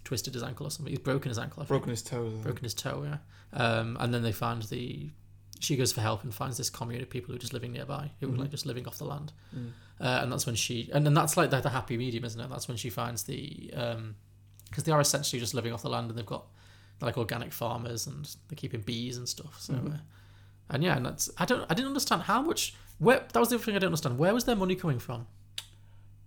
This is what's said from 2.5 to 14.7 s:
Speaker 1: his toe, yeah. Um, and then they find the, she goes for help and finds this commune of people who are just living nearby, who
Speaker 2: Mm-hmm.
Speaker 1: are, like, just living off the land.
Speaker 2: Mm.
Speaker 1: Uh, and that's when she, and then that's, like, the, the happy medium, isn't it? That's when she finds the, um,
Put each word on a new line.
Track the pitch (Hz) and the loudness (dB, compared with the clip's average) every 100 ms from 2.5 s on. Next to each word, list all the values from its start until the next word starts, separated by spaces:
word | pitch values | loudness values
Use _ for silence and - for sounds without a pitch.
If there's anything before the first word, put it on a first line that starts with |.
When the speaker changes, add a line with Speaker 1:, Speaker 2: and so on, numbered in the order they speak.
| - | -4
Speaker 1:
his | 117 | -4
toe, | - 131 135 | -4 -4 -4
yeah. | 147 147 - - - | -4 -6 -10 -20 -10
Um, | 143 117 113 113 123 | 0 2 2 0 0
and | 120 | 0
then | 120 | 2
they | 117 | 2
find | 104 120 117 | 0 -2 -2
the, | 107 127 123 143 147 - - - - - | -4 -6 -6 -8 -10 -12 -20 -20 -18 -6
she | - 131 | 0 2
goes | 123 | 4
for | - | 4
help | 110 107 | 2 0
and | 127 | -4
finds | - 135 120 | -6 -6 -2
this | - | -4
commune | - 117 120 | -4 -6 -6
of | 127 | -6
people | 127 - | -8 -6
who | 123 | -8
are | |
just | 117 | -6
living | 123 123 | -6 -6
nearby, | 123 127 143 143 - | -8 -6 -6 -6 -6
who | 139 | -2
Speaker 2:
Mm-hmm. | 123 | 0
Speaker 1:
are, | |
like, | 139 | -2
just | - - | -4 -4
living | 123 123 | -4 -6
off | - | -8
the | |
land. | 147 143 151 - - 127 | -8 -6 -8 -14 -12 -10
Speaker 2:
Mm. | 120 117 - - | -10 -12 -18 -4
Speaker 1:
Uh, | 127 127 | 0 2
and | 127 | 2
that's | 123 - | 0 0
when | 113 | 0
she, | - 120 - | 0 -2 0
and | 147 147 | 4 8
then | |
that's, | 151 151 - | 8 6 6
like, | 139 | 6
the, | 131 | 4
the | 143 | 2
happy | 127 - 117 | 0 0 0
medium, | 127 117 | 0 -2
isn't | 120 110 | -4 -6
it? | 131 | -6
That's | 135 - | -6 -6
when | 113 | -4
she | 123 | -4
finds | - 120 113 | -4 -4 -4
the, | - 135 139 - - | -4 -6 -6 -10 -8
um, | - 120 113 110 107 - - - - - | -4 -2 -2 -6 -10 -16 -20 -20 -20 -10